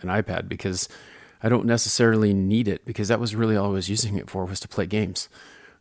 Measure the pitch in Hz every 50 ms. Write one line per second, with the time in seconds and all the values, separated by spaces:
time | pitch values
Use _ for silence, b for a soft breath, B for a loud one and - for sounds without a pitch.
0 | - 92 90 104 107 - 90 85 92 92 - - - 98 90 90 - - B B
1 | B B B B B B B B - 110 120 117 - 117 117 117 - - - -
2 | 120 113 110 110 107 104 98 98 95 95 107 117 123 104 92 - - - 117 -
3 | 104 98 117 110 120 113 104 110 117 110 110 101 98 101 98 95 87 87 104 107
4 | - 110 101 92 - - - 95 92 90 95 - - - - - 95 92 101 107
5 | 107 90 92 - - - B B B B B B B B B B